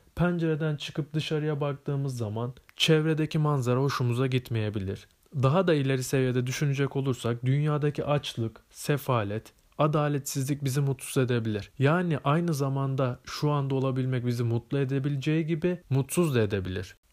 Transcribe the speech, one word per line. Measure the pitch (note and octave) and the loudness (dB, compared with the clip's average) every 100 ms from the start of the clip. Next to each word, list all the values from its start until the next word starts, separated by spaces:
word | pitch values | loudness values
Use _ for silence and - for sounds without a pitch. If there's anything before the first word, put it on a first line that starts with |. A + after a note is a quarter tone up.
| _ - | _ -2
pencereden | F3 F3 E3 D#3 D#3 D3+ | 0 2 0 0 -2 -2
çıkıp | - - C#3+ | -6 -6 -4
dışarıya | D#3 D3+ D#3 D3+ D3 | -4 -2 -2 -2 -2
baktığımız | C#3+ C#3 - C#3+ C#3 B2+ | -2 -4 -4 -2 -2 -4
zaman | A2 G#2+ A#2+ - - - | -4 -4 -4 -8 -14 0
çevredeki | - D#3 D#3 D#3 D#3 D#3+ | 4 4 4 0 0 0
manzara | D3+ C#3+ A#2+ B2 | 2 2 2 2
hoşumuza | C#3 - B2 A#2+ C3+ | 2 0 0 0 0
gitmeyebilir. | B2+ B2+ A2+ G#2+ G#2+ F#2+ F#2+ - _ _ | 0 -2 -2 -2 -4 -4 -6 -10 _ _
Daha | D3+ C3 E3 F3+ | 0 2 4 4
da | |
ileri | D#3 C3+ C3+ | 2 2 0
seviyede | B2+ C#3 C3 B2 B2+ | 0 0 2 0 -2
düşünecek | C3 D3 C#3 C#3 C#3 | -2 -2 0 -2 -2
olursak | C3+ B2 A#2 A#2+ | -2 -2 -2 -2
dünyadaki | B2+ C#3 D3+ D3+ D3 D3 | 0 2 2 0 0 -2
açlık, | D3 D3 - - A2+ - _ | 0 -2 -2 -4 -4 -6 _
sefalet, | - - C#3+ - A#2+ G2+ G#2+ - _ _ - | -8 -2 0 0 0 0 -4 -8 _ _ 0
adaletsizlik | D3+ D3+ D3 D3 C#3 C#3+ C3 C#3+ | 2 4 2 0 -4 -4 -2 -2
bizi | C#3 C3+ | -2 0
mutsuz | C#3 C3+ - - | 0 -2 -2 0
edebilir. | B2 B2 A2+ G#2 F#2+ - | 2 2 0 -2 -6 0
Yani | C3 E3+ F3+ D3 | 2 4 2 0
aynı | D3 D3+ F3 | 2 2 2
zamanda | D3 C#3 C3+ C3+ C3+ C3 B2 | 0 0 0 0 0 0 -2
şu | - - D3 | -10 -2 0
anda | D3 C#3 | 0 0
olabilmek | C3+ C3 B2+ B2+ B2+ B2 | 0 0 0 0 0 0
bizi | A#2+ | 0
mutlu | A#2+ A#2 - C#3 | 0 0 -2 -2
edebileceği | C3+ C#3 C#3 C#3+ C#3+ D#3 D#3+ | 0 0 -2 -2 0 0 0
gibi | E3 F3+ F3+ - | 0 -2 -2 -2
mutsuz | C3 C3+ - E3+ | 0 0 0 2
da | B2 | 2
edebilir. | G#2+ G2+ F#2 F#2 F#2+ - _ | 2 0 -4 -6 -8 -14 _